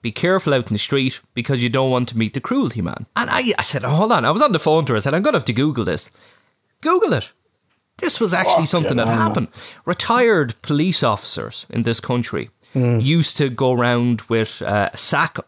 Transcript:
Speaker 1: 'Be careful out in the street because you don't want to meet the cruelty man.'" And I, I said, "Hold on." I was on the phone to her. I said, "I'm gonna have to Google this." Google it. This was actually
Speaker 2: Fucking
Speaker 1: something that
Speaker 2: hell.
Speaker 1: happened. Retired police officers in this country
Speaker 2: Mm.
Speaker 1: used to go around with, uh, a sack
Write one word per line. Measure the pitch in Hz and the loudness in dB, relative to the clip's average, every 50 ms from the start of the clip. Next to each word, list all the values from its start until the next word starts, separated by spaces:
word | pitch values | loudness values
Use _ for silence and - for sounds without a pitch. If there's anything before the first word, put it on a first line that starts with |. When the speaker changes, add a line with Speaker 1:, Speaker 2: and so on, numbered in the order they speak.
Speaker 1:
'Be | - 117 | -6 -6
careful | - - - 175 185 185 - 160 143 | -4 -2 0 2 2 2 2 2 0
out | 131 117 - | 0 0 -2
in | 110 | -4
the | 104 | -4
street | - - 143 139 135 127 - - _ _ _ | -2 -2 -2 0 0 -2 -4 -6 _ _ _
because | 120 117 - 139 127 120 | -8 -4 -2 -2 0 0
you | 123 | 0
don't | 117 131 135 131 | 0 0 0 2
want | 127 123 123 117 | 0 0 -2 -2
to | 120 | -2
meet | 110 113 107 - | -2 -2 -2 -4
the | 135 | -8
cruelty | - - 247 277 254 135 - 113 | -6 -2 -2 0 0 -2 -2 -4
man.'" | 90 82 - - 107 _ _ | -4 -4 -6 -8 -12 _ _
And | - 240 - | -4 -2 0
I, | - 123 254 233 196 | -2 -2 0 -2 -2
I | - - | -2 -2
said, | - - 139 104 | -2 -2 -2 -2
"Hold | 123 143 160 202 220 240 | 0 2 2 2 2 2
on." | 165 117 | 2 2
I | 120 | 2
was | 156 214 302 | 2 2 2
on | 285 180 | 2 2
the | 160 | 2
phone | - 156 151 160 156 | 2 2 2 2 2
to | 127 123 | 2 0
her. | |
I | 107 | 0
said, | 98 139 139 | 0 0 0
"I'm | 175 196 | 2 2
gonna | 302 269 | 2 0
have | 165 120 | 0 0
to | - 117 | 0 0
Google | 113 139 151 139 120 104 | 0 0 0 0 0 -2
this." | 90 82 76 - - _ _ _ _ _ _ _ _ _ _ _ _ _ _ | -2 -2 -4 -6 -12 _ _ _ _ _ _ _ _ _ _ _ _ _ _
Google | - 311 359 370 440 339 196 | 0 0 2 2 4 2 0
it. | 123 - - _ _ _ _ _ _ _ _ _ _ _ _ _ | -2 -2 -8 _ _ _ _ _ _ _ _ _ _ _ _ _
This | - - - - - | -4 -2 -2 0 2
was | 226 190 175 | 2 2 2
actually | 175 190 - | 2 2 2
Speaker 2:
Fucking | - 165 160 | 2 2 2
Speaker 1:
something | 147 - 170 151 - 135 | 2 0 0 0 0 0
that | 120 113 | 0 0
Speaker 2:
hell. | 113 117 | 0 2
Speaker 1:
happened. | 113 110 110 107 107 110 - _ - - - - - _ | 2 0 0 0 -2 -4 -4 _ -20 -20 -20 -20 -12 _
Retired | - 180 - - - 233 247 247 233 214 175 147 120 113 _ | -6 -4 -4 0 0 2 4 4 4 4 4 2 0 -4 _
police | - - 147 143 160 190 175 - - | -4 -2 0 0 2 2 2 2 2
officers | 120 104 101 - - - - 55 - - - - _ | 2 0 0 -4 -8 -6 -6 -8 -8 -10 -14 -14 _
in | - - 113 | -4 -2 -2
this | 113 117 - | 0 -2 -2
country | - - 127 123 117 - - 73 60 - _ _ _ _ _ | -2 -2 -4 -4 -4 -4 -4 -6 -6 -8 _ _ _ _ _
Speaker 2:
Mm. | 135 123 120 120 113 117 | 0 2 2 2 2 2
Speaker 1:
used | 135 160 170 156 - - | 4 4 4 2 0 0
to | - 151 135 | 0 -2 -2
go | 120 - 135 127 | 0 0 0 0
around | 127 120 127 123 123 120 120 123 120 110 - | 2 2 2 2 2 2 2 0 0 -2 -2
with, | _ 113 113 110 - - - | _ 0 0 0 -2 -6 -8
uh, | - - 101 104 98 - - | -4 -2 0 0 0 -2 -2
a | |
sack | - - - - 139 165 147 - - - | -2 -2 0 2 0 0 -2 -4 -10 -12